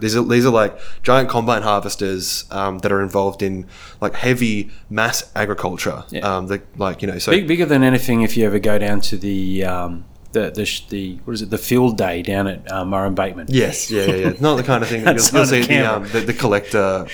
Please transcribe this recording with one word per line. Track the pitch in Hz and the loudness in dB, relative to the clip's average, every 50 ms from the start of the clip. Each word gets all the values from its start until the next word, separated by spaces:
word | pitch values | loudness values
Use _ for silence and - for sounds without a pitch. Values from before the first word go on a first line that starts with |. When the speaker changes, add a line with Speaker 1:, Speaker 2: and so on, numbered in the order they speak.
Speaker 1:
These | 110 110 110 | -4 -2 0
are, | 120 120 | 0 2
these | - 120 120 123 | 4 4 4 4
are, | 135 | 4
like, | 117 113 104 98 - - - - - - | 4 4 4 2 0 -4 -6 -4 -4 0
giant | - - 131 135 131 - | 2 4 4 4 4 2
combine | - 117 110 123 117 104 | 0 0 0 0 0 0
harvesters, | 104 107 104 101 95 98 - - 101 95 95 92 87 - - - - - | 2 0 0 0 0 -4 -6 -4 -4 -4 -4 -4 -4 -6 -6 -6 -8 -8
um, | 98 98 98 98 95 92 | -6 -4 -4 -4 -4 -4
that | 92 101 | -2 0
are | 98 98 | 0 0
involved | 98 95 98 98 98 98 95 - | 0 0 0 0 0 0 -2 -2
in, | 101 95 95 92 92 - - - - - - - | -4 -4 -4 -6 -8 -12 -16 -20 -20 -20 -10 -6
like, | 107 101 - | -4 -4 -2
heavy | - - 127 127 120 123 113 107 101 101 101 - - - - | 0 0 0 0 2 0 0 0 -2 -4 -6 -8 -12 -12 -6
mass | 104 107 113 120 - - - - - | -2 -2 -2 -2 -2 -4 -8 -6 -4
agriculture. | - 107 101 104 - - 90 - 82 - 95 69 - - - | -4 -2 -2 -4 -4 -4 -6 -4 -4 -6 -6 -6 -8 -10 -12
Speaker 2:
Yeah. | - 82 | -8 -6
Speaker 1:
Um, | 104 101 95 92 92 | -4 -2 -2 -2 -2
the, | 92 98 101 - - - - | -4 -6 -6 -6 -10 -8 -6
like, | 98 95 87 - | -4 -4 -4 -4
you | 104 98 | -6 -6
know, | 92 90 | -6 -4
so | - 110 | 0 0
Speaker 2:
Big, | 165 208 185 | 2 2 2
bigger | 151 170 170 175 | 2 0 0 2
than | 147 147 135 | 2 4 4
anything | 131 127 131 120 - - 117 113 | 4 4 4 2 2 2 2 2
if | 113 107 - | 2 2 4
you | 113 110 | 4 2
ever | 104 101 101 | 2 2 2
go | 98 104 104 98 | 4 4 4 6
down | 104 101 101 101 | 6 4 6 6
to | 98 - 104 92 | 6 6 4 2
the... | 95 101 98 95 95 92 95 95 95 | 0 -2 -2 -2 0 0 0 0 0
Um, | 90 90 90 90 87 85 85 95 - - - - - | 0 -2 -2 -4 -6 -6 -8 -12 -14 -18 -20 -12 -4
the, | - 110 101 - | -2 -2 -2 -2
the, | - 104 101 | -2 -4 -4
sh-, | - - - - - | -4 -6 -8 -8 -8
the, | 104 101 95 92 90 - - | -8 -6 -6 -8 -10 -10 -10
what | 120 | -8
is | 117 107 | -8 -6
it, | 110 98 | -4 -4
the | 110 | -4
field | 104 - - 123 123 127 123 110 | -4 -2 0 2 4 4 4 2
day | 107 101 90 87 87 | 0 -2 -2 -2 -4
down | 87 104 98 98 98 | -4 -2 0 0 0
at, | 98 90 - - - | -2 -4 -6 -8 -8
uh, | 95 95 92 | -6 -6 -4
Murrum | 95 98 95 98 98 92 | -2 -2 -2 0 0 0
Bateman. | 101 95 98 90 87 78 - | 0 -2 -2 -4 -8 -4 0
Speaker 1:
Yes, | 135 127 107 - - - - - | 2 2 2 2 0 -4 -6 -4
yeah, | 110 101 95 | -2 0 0
yeah, | 98 95 | 0 0
yeah. | 92 95 90 92 117 | 0 0 -2 -2 0
Not | 143 151 147 | 0 2 2
the | 123 123 | 2 2
kind | 135 127 117 | 0 0 0
of | 113 107 | 0 -2
thing | 117 113 110 | -4 0 2
Speaker 2:
<laughs> | |
Speaker 1:
that | 175 143 | 2 2
you'll, | 123 113 | 2 2
Speaker 2:
That's | - | 2
Speaker 1:
you'll | 135 - | 4 2
Speaker 2:
not | 151 127 | 4 4
Speaker 1:
see | 131 123 | 4 2
Speaker 2:
the | |
Speaker 1:
at | 120 117 | 2 2
the, | 147 | 2
Speaker 2:
camera. | 139 131 110 110 | 2 2 2 0
Speaker 1:
um, | 104 101 101 | -2 -4 -4
the, | 110 113 | -4 -2
the | 101 107 117 | -2 -2 -2
collector | - - 110 101 104 - - 117 104 98 95 95 92 90 - | 0 0 2 2 0 0 0 0 0 2 2 0 -2 -4 -8